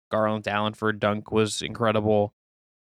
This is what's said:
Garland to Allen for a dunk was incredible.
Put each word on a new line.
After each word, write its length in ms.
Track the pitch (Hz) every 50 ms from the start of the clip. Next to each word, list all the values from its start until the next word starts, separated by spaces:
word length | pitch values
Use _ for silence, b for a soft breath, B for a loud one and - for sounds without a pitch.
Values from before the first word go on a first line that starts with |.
| _ _
Garland 320 | 110 110 107 107 107 107 101
to 60 | 101
Allen 220 | 101 104 107 107 107
for 160 | - 110 110
a 80 | 107
dunk 340 | 101 107 104 104 107 - -
was 300 | 110 110 110 101 - -
incredible. 720 | - - - - 120 110 107 110 107 107 107 104 104 104 - _ _ _ _ _ _ _ _ _